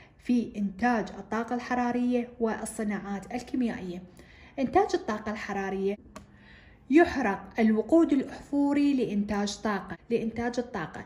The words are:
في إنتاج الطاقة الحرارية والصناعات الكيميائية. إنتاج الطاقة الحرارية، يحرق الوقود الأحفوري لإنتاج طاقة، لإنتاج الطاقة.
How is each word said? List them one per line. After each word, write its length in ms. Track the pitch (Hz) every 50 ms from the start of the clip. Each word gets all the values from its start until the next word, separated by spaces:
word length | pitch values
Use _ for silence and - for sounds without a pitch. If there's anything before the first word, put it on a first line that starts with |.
| - - _ _
في 340 | - - 247 240 220 - -
إنتاج 500 | 202 202 190 - - 233 247 240 220 190 - - -
الطاقة 360 | - - 220 226 233 - 247
الحرارية 720 | 240 - - 254 247 247 240 240 247 247 247 247 240 233 240 - -
والصناعات 920 | 226 220 208 208 214 214 - - 220 208 202 185 190 196 202 190 190 - -
الكيميائية. 680 | 240 - - - 262 240 220 - - 185 180 175 185 - - - - - - - - - - - -
إنتاج 280 | 262 - - 370 440 - -
الطاقة 380 | - - - 214 214 - 220 214
الحرارية، 640 | 220 - - 196 196 196 190 196 196 190 196 202 - - - - - - - - - - - - - - - - - - -
يحرق 540 | 262 330 349 339 - 269 247 202 190 - - - - -
الوقود 540 | 220 220 220 214 220 - 320 330 330 320 294
الأحفوري 840 | 277 - - - - - - 285 285 285 285 285 285 285 285 277
لإنتاج 600 | 247 220 175 208 208 202 208 208 202 208 202 -
طاقة، 400 | - - 220 202 190 185 - 170 - - -
لإنتاج 440 | 233 - 226 226 - 233 240 247 240 254
الطاقة. 460 | 240 - - 190 156 - - - -